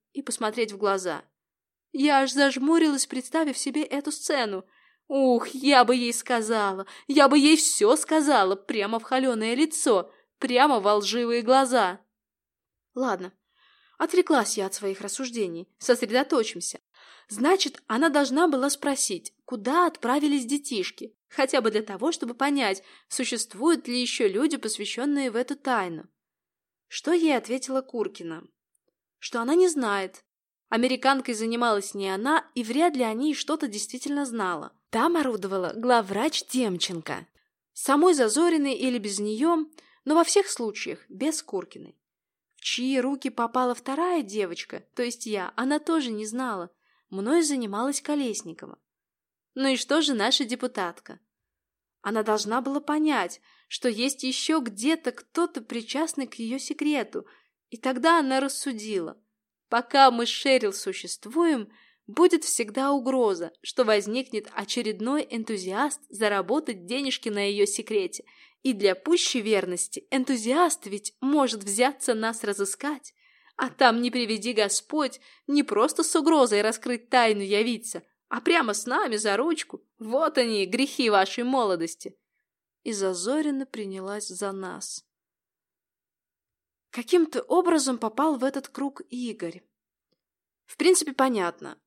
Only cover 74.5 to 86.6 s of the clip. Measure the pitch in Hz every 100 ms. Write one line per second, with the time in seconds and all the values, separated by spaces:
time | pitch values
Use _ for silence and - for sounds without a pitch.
74.5 | 220 202 - - 302 269 - - _ -
75.5 | 285 - 208 269 - 320 330 302 320 240
76.5 | 208 214 226 240 240 233 262 226 208 196
77.5 | 202 233 226 - - _ _ _ 240 339
78.5 | 339 233 208 240 277 330 208 214 202 302
79.5 | 320 - - _ _ 220 254 311 294 233
80.5 | 214 185 233 269 - 240 202 196 - 240
81.5 | 262 214 180 165 - - _ _ _ _
82.5 | _ _ _ - 208 190 180 190 294 302
83.5 | 269 262 226 196 190 190 208 - 185 202
84.5 | 196 185 180 - - _ _ _ _ _
85.5 | _ _ _ _ _ _ _ _ _ _
86.5 | _